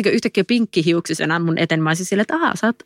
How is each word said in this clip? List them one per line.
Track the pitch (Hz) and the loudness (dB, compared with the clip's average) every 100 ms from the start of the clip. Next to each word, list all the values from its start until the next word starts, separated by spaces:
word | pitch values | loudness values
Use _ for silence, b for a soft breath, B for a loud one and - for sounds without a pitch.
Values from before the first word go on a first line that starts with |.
niin | 202 | 0
yhtäkkiä | 233 226 202 | 0 0 -2
pinkkihiuksisena | 185 240 214 180 165 170 - 160 156 170 | 0 0 0 0 2 0 -2 -4 -2 0
mun | 170 160 | 0 0
eteen, | 165 160 | 0 0
mä | 156 | 0
olisin | 165 185 | -2 -2
silleen, | 196 | -2
että | 220 320 | 0 0
ahaa, | 320 - | -2 0
sä | 226 | -2
oot, | - | -2